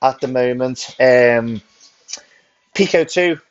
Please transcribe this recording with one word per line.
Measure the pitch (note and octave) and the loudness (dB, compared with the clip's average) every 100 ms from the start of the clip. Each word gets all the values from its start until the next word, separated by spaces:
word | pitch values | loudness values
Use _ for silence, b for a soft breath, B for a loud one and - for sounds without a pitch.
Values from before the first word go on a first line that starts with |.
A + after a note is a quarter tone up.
at | C3 B2+ | -2 -2
the | B2+ | -4
moment. | B2+ B2 B2 B2+ B2+ - - | -2 -2 -2 -6 -6 -14 0
Um, | C3 B2 A#2+ A#2 A#2 A2 - B B B B B B B B B _ | 4 4 4 2 -2 -8 -14 B B B B B B B B B _
Pico | - F#3+ F3 | -4 0 0
two | D#3+ F3+ F3+ D3+ _ | 0 -2 -2 -2 _